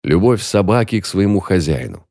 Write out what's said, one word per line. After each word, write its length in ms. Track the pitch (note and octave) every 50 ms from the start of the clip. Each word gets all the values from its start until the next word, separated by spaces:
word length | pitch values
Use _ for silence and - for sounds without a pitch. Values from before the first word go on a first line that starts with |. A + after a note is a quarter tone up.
| -
Любовь 380 | - D2+ F2 G2+ B2 B2 G#2
собаки 580 | - - - G2+ G2+ F#2 A2 A#2+ A2+ - A2+ G#2+
к 60 | -
своему 340 | - - F#2+ G2+ G2+ G#2 G2
хозяину 640 | - - F#2+ F2+ D#2 D2+ D2 B1 B1+ A1 - - _ _